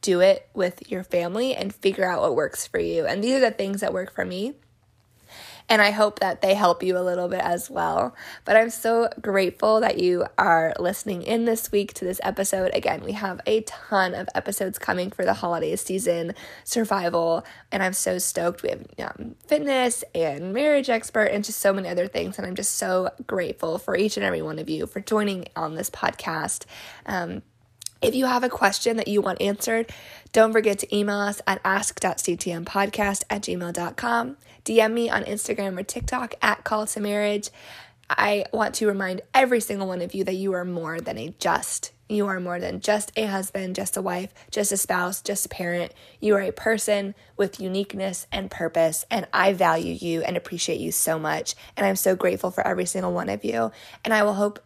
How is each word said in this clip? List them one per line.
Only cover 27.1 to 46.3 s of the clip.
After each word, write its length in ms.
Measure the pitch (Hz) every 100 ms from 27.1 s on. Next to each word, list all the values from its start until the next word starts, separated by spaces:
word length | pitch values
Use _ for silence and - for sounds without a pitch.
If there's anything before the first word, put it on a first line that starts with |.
| 190 170 190 - _ _ _ - _
if 100 | -
you 120 | 254 254
have 180 | 247
a 60 | 247
question 480 | - 196 202 240 226
that 100 | -
you 140 | 208
want 180 | 190 180
answered, 500 | 202 202 - 226 233 - - - -
don't 200 | - 220
forget 260 | 220 214 196
to 140 | -
email 240 | 208 202 202
us 220 | 202 202 -
at 120 | 190
ask 340 | 190 196 202 -
dot 200 | 185 -
C 160 | - 175
T 160 | -
M 140 | 170 175
podcast 560 | 196 202 - 202 196 -
at 100 | 202
gmail 320 | 202 180 175
dot 240 | 175 175 -
com. 400 | 233 233 247 285 - -
D 160 | - 226
M 120 | 220
me 160 | 233 233
on 160 | -
Instagram 540 | - 208 - 214 196 185
or 40 |
TikTok 520 | 202 - 226 254 247 -
at 220 | - -
Call 220 | - 214 214
to 120 | -
Marriage. 480 | 208 208 208 208 208 - - - - _ _
I 340 | - 208 208 -
want 220 | 220 214 -
to 100 | 214
remind 360 | 196 190 185 -
every 280 | 262 262 240
single 280 | 214 202 190
one 140 | 180
of 120 | 175
you 100 | 196
that 100 | 185
you 180 | 185 196
are 140 | 185 180
more 340 | 175 160 165
than 160 | - -
a 180 | 135 -
just. 540 | 185 165 - - - _ _
You 200 | 208 202
are 140 | 185
more 200 | 180 175
than 200 | 180 190
just 320 | 208 208 - -
a 80 |
husband, 500 | 220 196 190 190 185
just 220 | 185 190 -
a 60 |
wife, 320 | 185 180 196 - -
just 220 | - 202
a 40 | 196
spouse, 460 | - 185 180 190
just 240 | - 202 -
a 20 |
parent. 440 | - 175 175 170 - - -
You 140 | 214